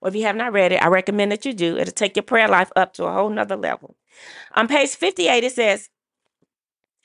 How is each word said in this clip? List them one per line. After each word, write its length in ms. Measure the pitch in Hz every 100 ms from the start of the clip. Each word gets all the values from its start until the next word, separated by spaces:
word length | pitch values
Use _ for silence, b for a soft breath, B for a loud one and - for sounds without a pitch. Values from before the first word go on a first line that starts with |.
or 80 | 190
if 60 |
you 80 | 202
have 140 | 220 208
not 160 | 240
read 180 | 202 180
it, 100 | 180
I 60 | 165
recommend 460 | 185 185 208 202
that 120 | 208
you 80 | 277
do. 240 | 226 170 170
It'll 160 | 180
take 220 | - 202
your 80 | 208
prayer 240 | 202 233 220
life 240 | 190 185 -
up 160 | 180
to 100 | -
a 80 | 170
whole 180 | 185 214
nother 260 | 214 208 196
level. 400 | 180 - - _ _ B B B B
On 140 | - 226
page 220 | 285 277
fifty-eight, 520 | - 359 381 330 247
it 100 | 247
says, 380 | 254 226 202 - _ _ _ _ _ _ _ _ _ _ _